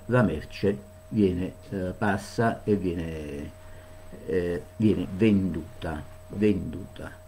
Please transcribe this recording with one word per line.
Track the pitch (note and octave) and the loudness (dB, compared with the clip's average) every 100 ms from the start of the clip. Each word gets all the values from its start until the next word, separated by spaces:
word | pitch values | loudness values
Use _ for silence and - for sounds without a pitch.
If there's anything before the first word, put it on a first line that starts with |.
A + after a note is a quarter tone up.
| - | 0
la | B2 | 4
merce | G2+ D2+ - - G2+ - - - - | 4 2 -6 -2 0 0 -6 -18 -4
viene, | A2 F#2+ F2 F2+ - - | 4 4 4 -2 -6 -8
eh, | G2 F#2 F2+ | -6 -4 -2
passa | G#2 G2 - - A2+ - | 0 0 -2 0 0 0
e | - G2+ | 0 2
viene, | F2+ E2+ E2 D#2+ D2 C#2+ D2+ - - - - - - - - | 2 -2 -4 -6 -8 -10 -10 -14 -16 -18 -18 -18 -16 -12 -2
eh, | F#2 F2 F2 - - | 0 0 -2 -6 2
viene | G#2+ F2+ F2+ | 4 4 0
venduta, | F#2 A2 G2 F#2+ D#2+ D2+ - F2 D2+ D2 - - | 4 6 6 4 -2 -8 -8 -8 -6 -8 -16 -10
venduta. | F#2+ G#2+ F#2+ E2 E2+ - - D#2 - | 2 4 4 -2 -8 -10 -12 -14 -14